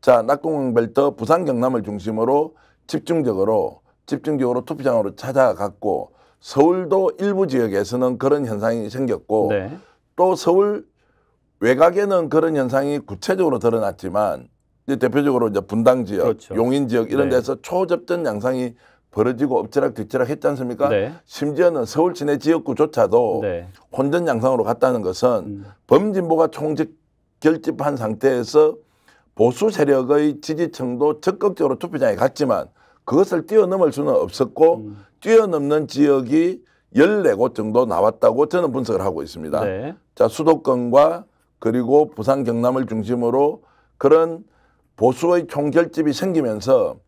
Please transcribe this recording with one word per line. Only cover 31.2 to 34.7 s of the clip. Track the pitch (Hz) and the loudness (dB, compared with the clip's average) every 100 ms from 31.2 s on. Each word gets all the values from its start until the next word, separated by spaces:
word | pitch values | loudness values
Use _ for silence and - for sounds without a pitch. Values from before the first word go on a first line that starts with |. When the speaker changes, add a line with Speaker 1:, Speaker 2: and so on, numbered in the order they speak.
Speaker 1:
적극적으로 | - 196 208 185 143 131 | -4 -2 -4 -2 -2 -2
투표장에 | 175 151 123 | -6 -2 0
갔지만 | 95 131 - 143 98 - _ _ _ | 2 -2 0 -2 -2 -4 _ _ _
그것을 | - 139 190 170 156 | -2 0 2 -2 0
뛰어넘을 | 214 185 190 165 | 2 2 2 0
수는 | 139 147 | 0 0
없었고 | 123 90 - 123 - 160 | 0 0 -2 -4 4 4